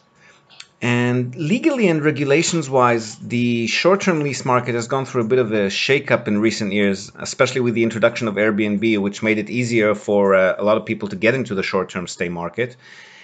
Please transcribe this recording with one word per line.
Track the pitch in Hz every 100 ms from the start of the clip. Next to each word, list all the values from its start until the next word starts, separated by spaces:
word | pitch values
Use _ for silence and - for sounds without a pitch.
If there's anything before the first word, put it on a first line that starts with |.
| _ _ _ _ _ - - _
And | 117 120 123 123 123 131
legally | 151 247 311 262 196
and | 156
regulations-wise, | 151 139 139 147 165 170 135 135 123 117 110 -
the | 107 120 120 117 110
short-term | - 170 190 190 160
lease | 143 123
market | 135 123 123
has | 117 113
gone | 135 131
through | 123
a | 110
bit | 131
of | 110
a | 110 98
shake-up | - - 139 - 123 113
in | 104
recent | 113 104 104
years, | 104 101 95 -
especially | - - - 123 131
with | 120
the | 113
introduction | 113 110 113 - 117
of |
Airbnb, | 101 110 104 107 101 113 107
which | 98 -
made | 110 107
it | 104
easier | 120 120 113 104
for, | 101 - 101 98
uh, | 95 92 87
a |
lot | 101 110
of |
people | 104 107 101
to |
get | 95 107 131
into | 113
the | 95
short-term | - 98 90 95 87
stay | - 87
market. | 87 85 - 123 - - - - -